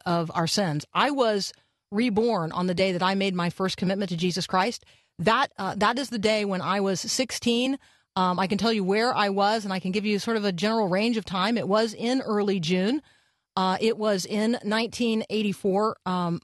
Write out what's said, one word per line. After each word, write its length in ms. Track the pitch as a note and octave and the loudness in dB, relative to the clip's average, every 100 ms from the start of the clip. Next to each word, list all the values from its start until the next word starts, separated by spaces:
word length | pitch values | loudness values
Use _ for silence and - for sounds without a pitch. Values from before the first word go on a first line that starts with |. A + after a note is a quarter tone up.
of 240 | F3+ E3+ E3 | -2 0 0
our 120 | F3 E3 | -2 0
sins. 380 | G#3 F3+ D3 - | 0 0 -2 -2
I 180 | F3 B3+ | 0 2
was 420 | C4+ A3+ G3+ - - _ _ _ | 2 2 0 -4 -10 _ _ _
reborn 600 | G3+ B3 G#3 A#3+ G3 D#3+ | 0 2 2 2 2 0
on 160 | F3 F3+ | -2 0
the 80 | |
day 160 | F3+ F#3+ | 2 0
that 120 | F3+ | 2
I 120 | F#3 | 2
made 180 | G3 G3 | 2 0
my 160 | F3+ E3+ | 0 -2
first 280 | - F#3+ - | -2 -4 -2
commitment 320 | F#3 G3 F#3+ | -2 0 -2
to 80 | E3 | -2
Jesus 280 | F3+ E3+ | -2 -2
Christ. 400 | - F#3 A3 - _ _ _ - | 0 0 0 -4 _ _ _ -2
That, 340 | E3+ B3 - - | 2 2 2 -4
uh, 180 | F#3+ G3 | -6 0
that 200 | G#3 B3 | 0 0
is 120 | C4 | -4
the 100 | A#3 | -2
day 240 | G#3+ G#3+ | 0 0
when 180 | G3+ F#3 | 0 -2
I 200 | D#3+ G3+ | -2 0
was 180 | G3 F#3 | 0 -2
sixteen. 800 | - - B3+ - A#3 A#3 C4 C#4 - _ _ F#3+ | -2 -2 -2 -2 0 2 0 -4 -10 _ _ 0
Um, 220 | F#3 F3+ | 0 2
I 80 | F#3 | 0
can 100 | F3+ | 0
tell 140 | A3+ | 0
you 120 | A3 | 2
where 300 | F#3 G#3+ A#3+ | 2 2 2
I 140 | - G3+ | 2 0
was, 380 | G3 G3+ A3+ | 2 2 0
and 80 | G3 | -2
I 60 | F#3 | -4
can 120 | F#3+ | -2
give 140 | G#3 | -2
you 140 | G#3 G3+ | 0 -2
sort 180 | A#3 A3+ | 0 -2
of 80 | |
a 80 | G3+ | -2
general 340 | E3+ G#3+ A3+ F#3+ | 0 0 0 2
range 300 | F#3 A#3 A3+ | 2 2 0
of 80 | |
time. 320 | - F#3 G3+ A3+ | -2 -2 0 0
It 100 | D3+ | 2
was 260 | G#3+ A3+ | 2 0
in 280 | - A#3 C4 | -2 -2 -2
early 400 | - G#3 G3+ G3 | -2 0 0 0
June. 400 | D#3 F#3 G3+ D4+ - _ _ _ _ F#3 | 0 0 2 -2 -4 _ _ _ _ -2
Uh, 200 | F#3 F#3+ | 0 2
it 160 | A3 A3 | 0 0
was 280 | G#3+ F#3+ | 0 0
in 320 | F3 G#3 A3 A#3+ | -2 0 0 -2
nineteen 640 | G3+ A3 A#3 - A#3+ A3 - | -2 -2 -2 -2 0 0 -2
eighty-four. 680 | G#3+ G#3 F3+ G3+ G3 A3 - | -2 -2 0 0 2 0 -2
Um, 340 | F#3 F3+ F3 E3+ | -4 -2 0 -2